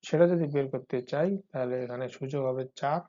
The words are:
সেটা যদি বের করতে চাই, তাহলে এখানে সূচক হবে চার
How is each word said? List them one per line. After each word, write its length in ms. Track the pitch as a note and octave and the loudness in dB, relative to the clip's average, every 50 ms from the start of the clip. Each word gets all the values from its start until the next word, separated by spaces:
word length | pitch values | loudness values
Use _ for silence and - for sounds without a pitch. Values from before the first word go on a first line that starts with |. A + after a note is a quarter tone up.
| - | -6
সেটা 180 | - - D#3 E3+ F3 F3+ | 0 4 6 6 6 6
যদি 120 | E3+ E3 C#3+ C#3+ | 4 2 2 2
বের 140 | C#3+ C#3 C3+ C3+ | 0 0 0 -2
করতে 240 | C3 C3 _ - B2 B2 - - | -6 -6 _ -4 -4 -2 -2 -2
চাই, 160 | C#3+ D#3+ F#3 G3+ G3 - _ | 0 0 0 0 -2 -6 _
তাহলে 240 | - C3+ B2+ B2 B2+ B2+ B2+ | -4 -4 -2 -2 -2 -2 -4
এখানে 200 | A#2+ B2 B2 B2+ B2+ B2+ | -4 -4 -6 -6 -6 -6
সূচক 260 | - - C3 C#3 C#3+ C3+ C3 | -8 -8 -4 -2 -2 0 0
হবে 160 | B2+ C3 C3 C3 _ - | 0 -2 -4 -6 _ -4
চার 200 | - C#3 D3 E3+ F3 | -2 0 0 -2 -4